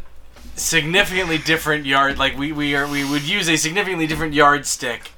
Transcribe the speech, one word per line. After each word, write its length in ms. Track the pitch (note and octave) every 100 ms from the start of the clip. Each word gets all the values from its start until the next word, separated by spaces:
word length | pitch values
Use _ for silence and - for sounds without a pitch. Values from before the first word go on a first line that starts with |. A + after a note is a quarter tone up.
| - - - - - -
significantly 840 | - D#3+ D3 F#3 F3 F#3 F3 D#3+
different 480 | D#3 D#3+ D3+ D3+ C#3
yard, 320 | C#3 C#3 C#3
like, 180 | C3+ C3
we, 160 | D3
we 220 | D3 C#3+
are, 120 | C#3+ C#3+
we 200 | C#3+ C#3
would 140 | D3
use 260 | D3 G3+ E3+
a 80 | D#3
significantly 500 | D#3 F#3+ F#3+ F3 D#3
different 280 | D#3 D#3+
yardstick 760 | D3 C#3+ C#3+ C3+ - B2+ A2 -